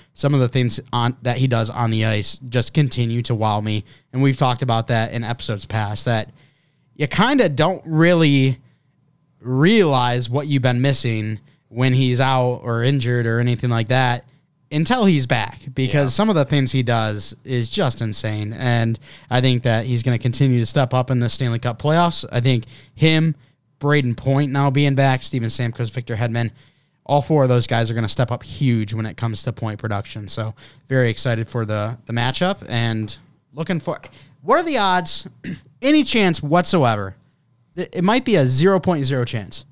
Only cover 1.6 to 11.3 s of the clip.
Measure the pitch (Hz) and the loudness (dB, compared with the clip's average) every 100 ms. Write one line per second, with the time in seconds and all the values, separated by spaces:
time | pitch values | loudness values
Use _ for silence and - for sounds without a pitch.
1.6 | 110 - 117 110 110 107 101 - 127 117 | -2 -2 0 0 0 0 -4 -8 -4 -2
2.6 | - - 143 - 117 117 113 113 110 104 | 0 0 0 0 -2 -2 -2 0 0 0
3.6 | 107 107 - - _ 127 139 127 135 120 | 0 -2 -4 -18 _ 0 2 2 0 0
4.6 | 123 113 113 117 113 117 113 120 - 104 | 0 0 0 0 0 -4 -6 -6 -6 -8
5.6 | - 113 104 107 - 113 - - _ _ | -6 -4 -4 -4 -2 -2 -4 -14 _ _
6.6 | _ _ _ - 143 - 226 285 190 139 | _ _ _ -6 -4 2 2 4 2 2
7.6 | 156 180 - 156 165 175 156 139 131 127 | 0 0 -2 2 4 6 4 4 2 0
8.6 | - _ _ _ _ _ _ _ 139 131 | -8 _ _ _ _ _ _ _ -4 2
9.6 | 165 226 170 131 123 123 117 131 147 139 | 4 6 4 4 2 0 -2 -4 0 0
10.6 | 127 123 135 131 123 110 107 | 2 2 2 0 -2 -2 -4